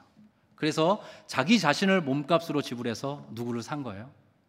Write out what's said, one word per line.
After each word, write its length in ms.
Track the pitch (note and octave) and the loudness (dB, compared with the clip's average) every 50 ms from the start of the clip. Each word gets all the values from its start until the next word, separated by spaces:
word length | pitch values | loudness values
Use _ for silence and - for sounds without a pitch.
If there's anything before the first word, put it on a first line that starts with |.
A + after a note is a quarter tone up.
| - _ _ - - _ _ _ _ _ _ | -20 _ _ -20 -20 _ _ _ _ _ _
그래서 460 | - D3+ D#3 D3 D#3 D#3 F3 G#3 G#3 - - - - - | -4 -4 -2 0 2 2 2 2 0 -4 -12 -20 -18 -14
자기 340 | - - C3+ C3 E3 A#3+ A3 | -4 -2 0 4 4 4 6
자신을 420 | - D3 C#3+ - G3 F#3+ F#3+ F#3 | 6 4 2 4 4 4 4 4
몸값으로 600 | D#3+ C3+ C3 D3 C#3+ - E3+ D#3+ - - D3+ D3 | 2 0 -2 -2 2 2 2 2 2 0 -2 -2
지불해서 680 | C3+ - C3 A#2+ A#2+ A#2+ A2 - - C#3 C#3+ C#3+ - - | -2 -4 -6 -6 -4 -4 -4 -4 -4 -6 -6 -8 -12 -12
누구를 320 | A2+ A2+ A#2+ A#2+ A#2+ A#2+ A2 | -10 -8 -6 -6 -6 -6 -6
산 180 | - D#3 D3 | -6 -8 -8
거예요? 300 | C3+ A#2+ F#2+ G2 A2+ C#3 - _ _ _ _ _ _ | -8 -8 -10 -12 -14 -16 -20 _ _ _ _ _ _